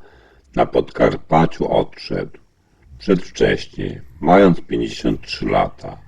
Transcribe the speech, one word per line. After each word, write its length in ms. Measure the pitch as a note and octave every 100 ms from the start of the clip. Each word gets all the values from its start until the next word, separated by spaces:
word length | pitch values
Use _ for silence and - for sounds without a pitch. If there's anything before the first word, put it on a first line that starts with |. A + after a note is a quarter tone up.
| - - _ _ _ -
na 100 | -
Podkarpaciu 1040 | - - - - - - D#2+ E2 - -
odszedł. 680 | - - - - F#2 - - _ _ _ _ _ -
Przedwcześnie, 1040 | - F#2+ - - - F#2+ - - - - - -
mając 400 | - F2 - -
pięćdziesiąt 600 | - A#2 A2+ - - -
trzy 240 | - - -
lata. 520 | G1+ G1+ - - -